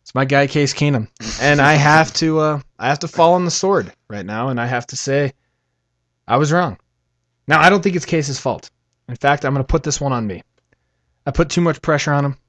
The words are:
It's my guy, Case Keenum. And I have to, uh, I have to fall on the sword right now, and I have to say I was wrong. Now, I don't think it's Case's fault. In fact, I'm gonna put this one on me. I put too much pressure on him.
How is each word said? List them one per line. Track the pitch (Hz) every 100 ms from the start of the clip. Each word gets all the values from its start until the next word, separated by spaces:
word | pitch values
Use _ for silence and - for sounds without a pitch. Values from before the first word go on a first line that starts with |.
It's | - 131
my | 135
guy, | 139 139
Case | 151 143
Keenum. | - 147 135 110 _ 110 -
And | 135 147
I | 139
have | 151 147 156 160 -
to, | 160 156
uh, | 156 147 - _
I | 120
have | 151
to | 170
fall | - 170 180
on | 175
the |
sword | - 190 185 90 _ _
right | 104 95
now, | 107 131
and | 123
I | 117
have | 123 -
to | 131
say | - 139 143 - _ _ _ _ _ _ _ _ -
I | 123
was | 151
wrong. | 170 165 95 _ _ _ _ _ _ -
Now, | 156
I | 165
don't | 196
think | 196 175
it's | -
Case's | 160 143 135
fault. | 131 98 - _ _ _ -
In | 120
fact, | 143 143 139
I'm |
gonna | 139
put | 131 160
this | 156 139
one | 139
on | 127 107
me. | 87 _ _ _ _ _ _ _ _ -
I |
put | 135 156
too | -
much | 170 151
pressure | - 147 -
on | 143 143
him. | 135